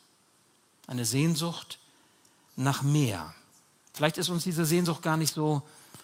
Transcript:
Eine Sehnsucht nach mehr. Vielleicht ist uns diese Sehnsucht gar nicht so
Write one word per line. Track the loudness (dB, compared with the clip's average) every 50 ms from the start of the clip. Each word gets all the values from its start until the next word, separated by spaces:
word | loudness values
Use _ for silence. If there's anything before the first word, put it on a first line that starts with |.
| _ _ _ _ _ _ _ _ _ _ _ _ _ _ _ _ -14
Eine | -8 -6 -4 -2
Sehnsucht | 0 0 2 2 2 2 0 -2 -4 -6 -8 -12 -14 -16 -18 _ _ _ _ _ _ _ _ _ _ _ _ _ _ _
nach | -2 0 0 0 0 2
mehr. | 2 4 4 4 2 0 -2 -6 -10 -14 -18 -20 _ _ _ _ _ _ _ _ _ -2
Vielleicht | 0 0 0 2
ist | 0 -2 -2
uns | -2 -2 -2
diese | -2 0 0 2
Sehnsucht | 2 2 2 2 0 -2 -2 -2
gar | 0 0 2
nicht | 0 0 0
so | 0 0 0 0 0 -2 -6 -14 -20 -20 -20 -20 -20